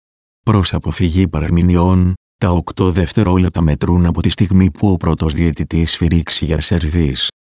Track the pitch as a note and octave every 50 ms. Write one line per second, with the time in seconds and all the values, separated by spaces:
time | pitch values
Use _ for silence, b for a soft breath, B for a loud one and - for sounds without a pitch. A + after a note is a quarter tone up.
0 | - _ _ _ _ _ _ _ _ - G#2+ G#2 F2+ - - E2 - - D#2+ -
1 | F#2+ E2+ D#2 E2+ F#2+ E2+ D#2 D2+ D2+ - E2+ E2+ E2+ F2+ F2+ F2 F2 F#2 F#2 F2+
2 | F2+ F2+ F#2 - _ _ _ _ - F#2 F2+ F2 E2+ - - - F#2+ F#2 F2 F2
3 | F2+ D#2 - - G#2+ F2+ F2+ F#2 F#2 F2+ - - F2 D#2 D2 C#2 - E2 F2 F2
4 | F2 E2+ D#2+ - D#2 E2 E2 - G#2 F2 F#2+ F#2 F#2 F#2 E2+ - - G#2 F#2+ E2+
5 | - E2+ D#2+ D2+ - D#2+ D2+ D2+ E2+ E2+ D#2 - - - - D#2+ E2 D#2+ - -
6 | F#2 E2+ E2 E2+ D#2+ - - - - D2+ E2 D2+ D2+ - - E2+ D#2+ D#2 D2+ F2
7 | E2 C#2+ C2+ - - - - _ _ _